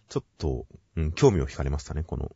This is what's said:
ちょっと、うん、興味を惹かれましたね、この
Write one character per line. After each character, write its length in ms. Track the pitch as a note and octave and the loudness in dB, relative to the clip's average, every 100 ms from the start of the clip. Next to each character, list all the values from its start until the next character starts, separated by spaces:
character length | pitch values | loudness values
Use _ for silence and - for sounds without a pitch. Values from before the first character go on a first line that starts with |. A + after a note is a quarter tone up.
| - | -8
ち 80 | C#3 | -8
ょ 40 | |
っ 20 | - - | -8 -6
と、 280 | D#2 B1+ - - _ E2+ | -4 -4 -8 -20 _ -4
う 60 | |
ん、 100 | D#2 | -2
興 180 | - C#3 | 6 6
味 100 | F#2 | 6
を 60 | C2+ | 0
惹 80 | - | -2
か 80 | |
れ 60 | C2+ | -2
ま 100 | C#2+ | -2
し 60 | - | -4
た 80 | |
ね、 100 | C#2+ | -6
こ 140 | D#2 C#2 | -4 -4
の 180 | C#2+ | -6